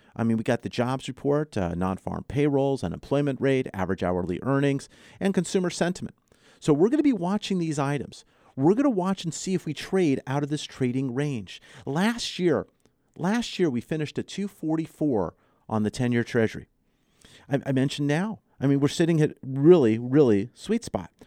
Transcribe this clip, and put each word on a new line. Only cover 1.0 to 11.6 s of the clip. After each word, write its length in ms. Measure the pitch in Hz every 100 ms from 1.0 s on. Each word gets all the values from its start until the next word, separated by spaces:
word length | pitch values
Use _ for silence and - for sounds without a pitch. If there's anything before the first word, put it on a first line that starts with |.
| -
report, 480 | 131 139 147 151 107
uh, 180 | 87
non-farm 520 | 85 92 95 - 87 -
payrolls, 560 | 135 147 139 139 135
unemployment 560 | 90 80 - 139 143 127
rate, 260 | 131 131 127
average 300 | 101 90 95
hourly 360 | 92 90 90 90
earnings, 480 | 123 139 143 139 - - - -
and 140 | 190
consumer 380 | 190 170 196 180
sentiment. 440 | - 175 185 - - _ _ _ _
So 140 | -
we're 160 | 147 202
gonna 120 | 294
be 120 | 302
watching 440 | 220 170 208 - 185
these 200 | 165 151
items. 480 | 139 143 - - - _ _
We're 200 | - 147
gonna 160 | 214 285
watch 340 | 202 180 196
and 80 | 165
see 220 | - -
if 100 | 185
we 80 | -
trade 480 | 147 - 190 175 131 -
out 160 | 139
of 80 | 143
this 140 | 151
trading 500 | - - 127 123 135
range. 480 | 120 147 127 92 -